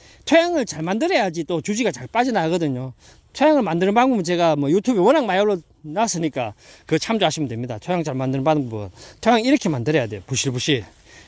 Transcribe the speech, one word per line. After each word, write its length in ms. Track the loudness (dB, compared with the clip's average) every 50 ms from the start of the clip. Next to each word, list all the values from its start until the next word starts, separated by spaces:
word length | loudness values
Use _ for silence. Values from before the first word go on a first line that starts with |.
| -20 -20 -20 -16 _
토양을 420 | 2 4 4 4 4 0 -2 -2
잘 160 | -4 -6 -8 -6
만들어야지 640 | -4 -2 -2 0 0 0 0 0 0 -2 -4 -6
또 160 | -4 -4 -4
주지가 320 | -4 -4 -4 -2 -2 -2 -4
잘 160 | -4 -8 -6
빠져나가거든요. 840 | -2 -2 0 0 0 0 0 0 0 0 0 -2 -4 -4 -6 -10 -12 _ _ -20 -20 _ _ _ -4
토양을 260 | 2 4 4 4 4 2
만드는 300 | 0 0 0 2 2 4
방법은 320 | 4 4 4 2 0 0
제가 320 | 0 0 2 2 2 2
뭐 140 | 2 2 2
유튜브에 320 | 2 2 2 2 2 4 4
워낙 240 | 4 4 4 2
많이 140 | 2 2 2
올려놨으니까 1160 | 2 2 0 -2 -4 _ _ _ -14 -8 -4 -2 -2 -2 -2 -2 -4 -4 -2 -4 -6 -6 -8 _ _ -20 -20 -20 _
그거 120 | -2 -2 -2
참조하시면 500 | 0 0 0 0 0 0 0 -2 -4 -6
됩니다. 300 | -6 -6 -8 -8 -8 -8
토양 240 | -6 -4 -2 -2 -2
잘 120 | -2 -4
만드는 280 | -2 -2 -2 -2 0 2
방법은 460 | 2 2 2 0 -4 -6 -8 -10 -10 -14 -16 -20 -20 -16 _
토양 220 | 0 2 2 4 4
이렇게 260 | 2 2 2 2 0
만들어야 380 | -2 -2 0 0 0 0 0
돼요. 160 | -2 -6 -10 -8
부실부실. 580 | -6 -6 -4 -2 -2 -4 -2 -2 0 -2 -2 -2 -6 -16 _ _ -20 -20 -20 -20